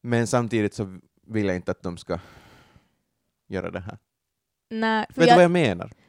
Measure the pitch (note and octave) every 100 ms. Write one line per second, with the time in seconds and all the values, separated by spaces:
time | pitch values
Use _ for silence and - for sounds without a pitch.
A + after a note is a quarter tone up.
0 | B2 A#2+ A#2 B2 A#2 A2+ G#2 - G2 F#2
1 | _ _ _ A2 G2+ F2+ E2+ F#2 F#2 F2
2 | - F2 - - - - _ - _ _
3 | _ _ _ _ _ F#2+ F2+ F2+ F#2 -
4 | _ _ _ _ _ _ _ A3 A3 A3
5 | G#3+ - E3 - F3 F3 C#3 F2 F2 -